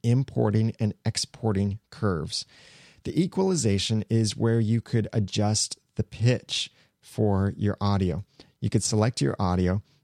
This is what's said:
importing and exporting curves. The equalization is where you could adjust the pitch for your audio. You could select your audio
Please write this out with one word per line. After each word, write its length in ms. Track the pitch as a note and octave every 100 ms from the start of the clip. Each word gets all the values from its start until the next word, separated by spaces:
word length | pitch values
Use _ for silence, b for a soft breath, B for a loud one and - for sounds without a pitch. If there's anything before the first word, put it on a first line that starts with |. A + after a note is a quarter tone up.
importing 720 | A#2+ B2 C3+ - A2+ G#2+ A2 -
and 140 | G#2+ - -
exporting 760 | - - - A2+ G2 G2+ G2 _
curves. 560 | - G#2+ E2+ D#2 - - B B B B B
The 180 | - -
equalization 840 | F#3 - F#3+ F3+ A2+ G2 - A2 -
is 280 | A2+ A2 -
where 240 | A2+ A#2
you 180 | G#2+ A2+
could 300 | - A#2 G#2
adjust 680 | A2+ G2 - G#2+ G#2+ - - _ -
the 80 |
pitch 680 | A2 - A#2 B2 - - - b b b
for 520 | - - G#2+ G2 G2 -
your 180 | G#2 -
audio. 420 | G2+ G2+ F#2 D#2 - B B B
You 80 | A2
could 140 | A2+
select 380 | - G#2+ A2 -
your 140 | C3+ -
audio 420 | F#2+ F2+ F2+ F#2+ - b